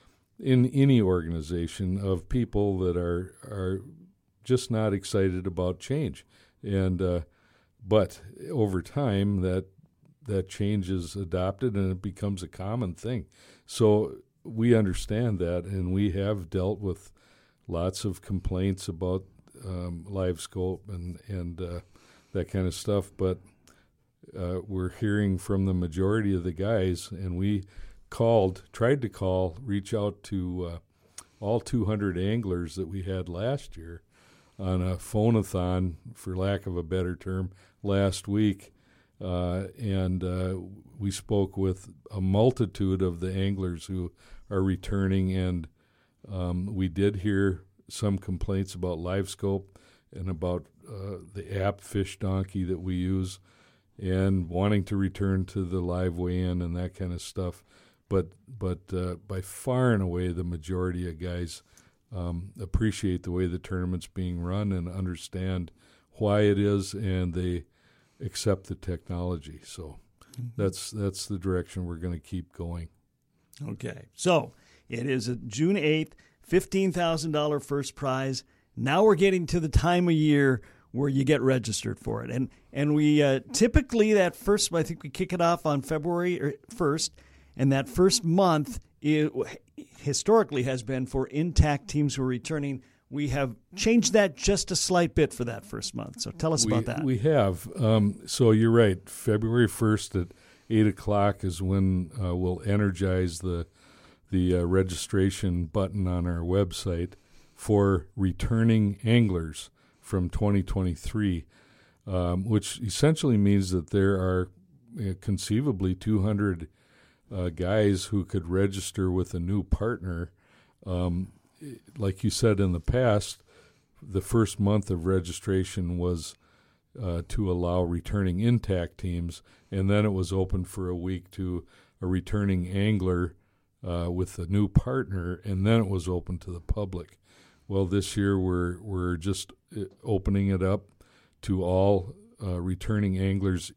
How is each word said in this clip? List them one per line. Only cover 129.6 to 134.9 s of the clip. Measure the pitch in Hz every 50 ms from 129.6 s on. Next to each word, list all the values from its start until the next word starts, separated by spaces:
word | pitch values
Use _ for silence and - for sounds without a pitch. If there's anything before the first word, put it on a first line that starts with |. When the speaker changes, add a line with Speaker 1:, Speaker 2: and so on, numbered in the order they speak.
| _ _
Speaker 1:
and | - 95 95 98
then | 101 104 107
it | 107 98
was | 95 92 87 95
open | 95 92 92 95 95 90
for | - - - 92 90
a | 90
week | 87 87 92 95 87 - -
to | - - 95 92 90 85 - - _ _ _ _ _ _
a | - 90
returning | 92 92 90 - - 104 101 98 95 90 87 90
angler, | 95 98 101 107 110 98 92 92 90 87 90 85 - _ _ _ _ _ _ _ _ _ - 92
uh, | 87 87 85 87
with | 87 90 92 - - -
a | 87 82
new | 98 101 104 98
partner, | - - - 123